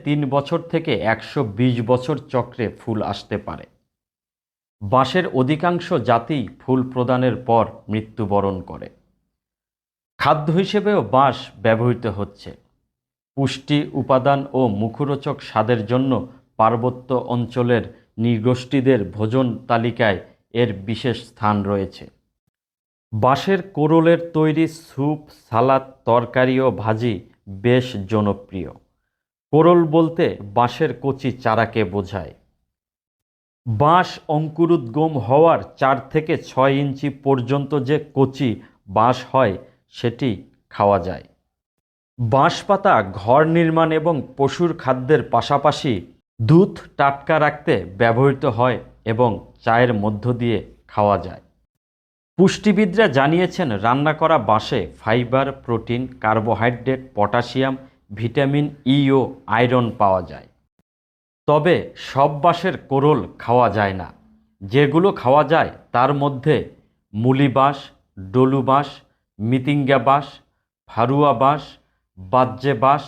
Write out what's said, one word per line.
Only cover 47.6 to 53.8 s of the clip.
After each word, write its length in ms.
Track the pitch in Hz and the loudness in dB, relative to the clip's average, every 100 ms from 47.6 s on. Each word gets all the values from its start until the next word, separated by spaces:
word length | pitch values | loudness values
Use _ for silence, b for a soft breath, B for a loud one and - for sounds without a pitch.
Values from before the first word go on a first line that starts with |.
| - 113 90 98 | -2 -2 -4 0
ব্যবহৃত 460 | 117 117 139 131 143 | 2 4 2 2 -2
হয় 320 | 110 127 104 - _ 113 | 0 0 -2 -8 _ -4
এবং 240 | 113 123 98 - _ | 0 0 0 -8 _
চায়ের 300 | 120 117 123 | 0 2 2
মধ্য 300 | 107 104 104 120 | 0 -2 -4 -4
দিয়ে 240 | 117 120 101 - - _ | -2 -2 -2 -6 -18 _
খাওয়া 300 | - 104 98 | 0 2 0
যায়। 260 | 90 - _ _ _ _ _ _ _ _ _ - | -4 -16 _ _ _ _ _ _ _ _ _ 2
পুষ্টিবিদরা 680 | 190 - 214 196 214 202 208 | 2 2 0 2 2 2 2
জানিয়েছেন, 640 | 131 139 170 175 185 151 | 2 2 2 0 -2 -4
রান্না 360 | 101 | -2